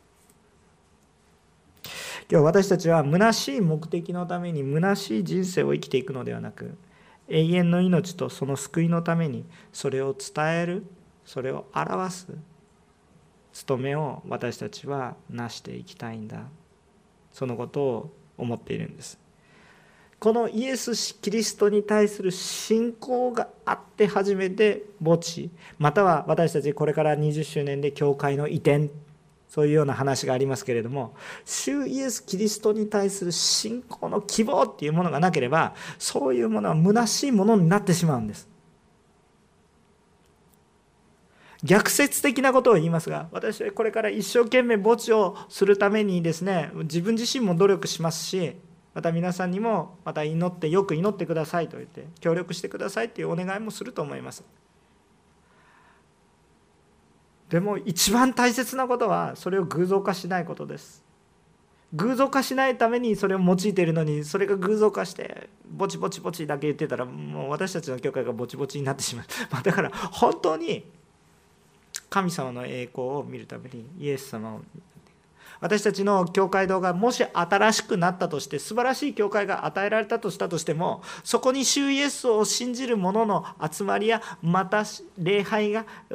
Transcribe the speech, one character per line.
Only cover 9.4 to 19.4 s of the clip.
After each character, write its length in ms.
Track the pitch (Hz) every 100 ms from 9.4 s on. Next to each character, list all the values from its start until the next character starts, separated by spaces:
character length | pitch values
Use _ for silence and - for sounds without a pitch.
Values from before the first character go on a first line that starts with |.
| - - -
そ 180 | - 143
れ 120 | 131
を 120 | 135
伝 480 | 135 - - 156 165
え 40 | 175
る、 200 | 180 196 - _ _
そ 180 | - -
れ 100 | 131
を 160 | 143 -
表 380 | - 156 185 185
す 160 | 180 - - 156 _ _ _ _ _ _ _ _ _ _
務 300 | - - 131
め 120 | 135 143
を 260 | 151 131 -
私 300 | 120 120 113
た 120 | 117
ち 180 | - 131
は 280 | 143 123 - -
な 200 | 120 120
し 120 | -
て 140 | - 123
い 100 | -
き 100 | -
た 160 | 117
い 60 | 113
ん 100 | 110
だ。 160 | 110 123 156 _ _ _ _ _ _ _
そ 140 | - 131
の 100 | 117
こ 120 | 120
と 140 | 147
を 300 | 139 113 156 - _ -
思 180 | 120 117
っ 40 |
て 140 | -
い 40 | -
る 120 | -
ん 80 | -
で 40 |
す。 160 | - - _ _